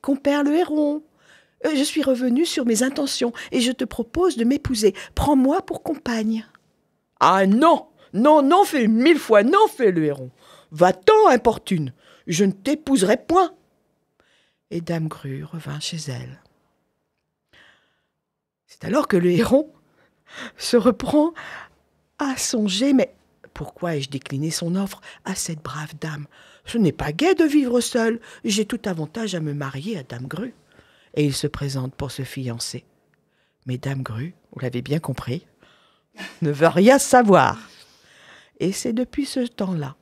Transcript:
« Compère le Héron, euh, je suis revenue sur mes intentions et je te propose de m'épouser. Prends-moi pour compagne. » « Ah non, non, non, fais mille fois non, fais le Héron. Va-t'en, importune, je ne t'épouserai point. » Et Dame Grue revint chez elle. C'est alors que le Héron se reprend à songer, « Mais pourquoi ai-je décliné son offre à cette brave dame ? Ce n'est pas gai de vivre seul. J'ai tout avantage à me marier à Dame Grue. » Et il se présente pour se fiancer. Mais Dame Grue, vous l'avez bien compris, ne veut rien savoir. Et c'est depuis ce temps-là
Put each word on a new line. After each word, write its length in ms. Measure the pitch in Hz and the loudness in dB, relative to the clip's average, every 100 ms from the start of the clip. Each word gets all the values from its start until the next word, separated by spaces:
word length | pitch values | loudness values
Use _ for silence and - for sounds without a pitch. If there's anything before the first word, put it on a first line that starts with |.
« 0 | |
Compère 420 | - 277 285 285 | -2 -2 0 0
le 100 | 285 311 | 2 0
Héron, 480 | 339 302 294 302 - _ _ _ _ _ - | 0 0 -2 -2 -10 _ _ _ _ _ -2
euh, 100 | 294 | 0
je 80 | |
suis 200 | 294 320 | -2 0
revenue 420 | 269 254 254 247 339 | 0 0 0 0 0
sur 200 | - 240 | -2 0
mes 180 | 214 | 0
intentions 500 | 254 277 277 - 240 - - | 0 -2 -6 -4 -4 -6 -6
et 100 | 262 | -2
je 100 | 240 | -2
te 120 | 254 247 | -4 -8
propose 500 | - 233 320 370 233 | -6 -8 -2 -2 0
de 60 | |
m'épouser. 500 | 233 277 - 233 208 - - - | 0 0 -2 0 0 0 -10 -4
Prends-moi 460 | - 277 262 349 381 | 2 2 2 0 -4
pour 160 | 339 | -12
compagne. » « 640 | - 302 - 226 220 220 - _ _ _ _ _ _ _ | -8 -8 -4 -4 -2 -4 -8 _ _ _ _ _ _ _
Ah 260 | 143 190 196 | 2 4 4
non, 400 | 214 311 311 - _ _ | 4 4 4 -2 _ _
non, 280 | - 269 311 | 2 6 6
non, 200 | 277 359 | 6 4
fais 240 | 403 302 220 | 4 2 2
mille 320 | 220 269 302 | 4 4 2
fois 240 | - 208 | 6 4
non, 240 | 220 381 440 - | 6 4 2 2
fais 160 | 226 | 0
le 120 | 175 151 | 2 -2
Héron. 240 | 139 127 _ _ - _ | -4 -10 _ _ -20 _
Va-t'en, 560 | 151 180 - - 440 403 | 2 2 4 4 6 6
importune, 640 | 247 240 - - 180 135 - _ _ - | 6 2 -2 -4 -4 -4 -10 _ _ -6
je 180 | 165 202 | 0 0
ne 60 | |
t'épouserai 680 | 190 - 294 - 269 190 214 | 0 -4 -4 0 2 4 0
point. » 360 | - 349 349 - _ _ _ _ _ _ _ _ _ _ _ | 2 2 2 -2 _ _ _ _ _ _ _ _ _ _ _
Et 60 | 170 | -10
Dame 260 | 165 170 160 | -4 -4 -4
Grue 340 | - 139 135 | -6 -10 -10
revint 380 | 151 165 147 147 | -12 -12 -10 -10
chez 160 | - 160 147 | -8 -10 -10
elle. 340 | 123 127 131 _ _ _ _ _ _ _ _ _ _ _ _ _ _ _ _ _ _ _ _ _ _ _ | -10 -12 -18 _ _ _ _ _ _ _ _ _ _ _ _ _ _ _ _ _ _ _ _ _ _ _
C'est 200 | _ 165 | _ -4
alors 220 | 254 - | -2 0
que 100 | 190 | 2
le 140 | 180 | 2
Héron 380 | 175 233 269 311 _ _ _ _ _ _ - - _ | 2 2 2 0 _ _ _ _ _ _ -18 -18 _
se 200 | - 240 | 0 2
reprend 560 | 214 226 262 294 311 330 - - - _ _ _ _ - | 2 0 0 2 2 -4 -18 -18 -20 _ _ _ _ -6
à 180 | 285 254 | -6 -4
songer, « 560 | - 240 208 185 269 | -4 -2 -2 0 2
Mais 200 | 269 190 _ _ _ - | 2 2 _ _ _ -20
pourquoi 420 | - 143 - 175 151 | -14 -14 -8 -4 -4
ai-je 120 | 135 | -6
décliné 400 | 139 - 139 156 | -10 -8 -6 -6
son 260 | - 170 180 | -4 -4 -4
offre 260 | 196 - - - - | -4 -8 -20 -16 -10
à 100 | 190 | -8
cette 260 | - 156 | -8 -10
brave 320 | - 143 151 151 | -12 -12 -12 -12
dame ? 260 | 156 147 147 _ - _ - | -12 -12 -14 _ -20 _ -6
Ce 120 | 233 | 0
n'est 160 | 185 | 2
pas 180 | - - | 0 -8
gai 240 | 160 320 339 | 0 2 4
de 80 | |
vivre 380 | 320 294 254 247 | 2 2 2 0
seul. 380 | 233 247 226 226 - - 233 | 0 0 0 -2 -10 -10 -4
J'ai 200 | 202 208 | -2 -2
tout 140 | 240 208 | -4 -6
avantage 500 | 165 151 226 220 180 | -6 -6 -8 -6 -6
à 60 | |
me 120 | 156 | -6
marier 440 | 143 135 135 175 202 | -6 -8 -8 -8 -10
à 60 | |
Dame 240 | 131 120 131 | -10 -12 -10
Grue. » 260 | 156 247 _ _ _ _ _ _ - | -10 -10 _ _ _ _ _ _ -2
Et 100 | 147 | -2
il 80 | |
se 140 | 135 147 | 0 -6
présente 460 | - 143 135 127 | -6 -6 -6 -8
pour 180 | - 143 | -8 -10
se 100 | - | -8
fiancer. 640 | 131 - 127 117 - 123 _ _ _ _ _ _ _ _ - | -10 -8 -8 -8 -10 -12 _ _ _ _ _ _ _ _ -10
Mais 120 | 127 | -8
Dame 260 | 135 135 | -6 -6
Grue, 300 | 123 113 156 - _ | -8 -8 -10 -14 _
vous 60 | - | -10
l'avez 200 | 127 123 | -8 -6
bien 180 | 123 151 | -4 -6
compris, 460 | - 131 - 139 _ _ _ _ _ _ _ - - - | -4 -8 -6 -8 _ _ _ _ _ _ _ -20 -20 -4
ne 100 | 156 | -4
veut 160 | 143 165 | 4 4
rien 300 | 147 208 277 | 6 6 6
savoir. 640 | - 254 220 180 123 - - - - _ _ _ - - _ _ | 6 4 8 6 6 0 -14 -20 -20 _ _ _ -20 -20 _ _
Et 120 | 175 | -4
c'est 220 | 196 240 | -2 -4
depuis 320 | 226 247 - 269 | -2 -4 -4 -4
ce 160 | 269 | -4
temps-là 540 | 240 - 190 175 139 - | -6 -6 -6 -4 -6 -12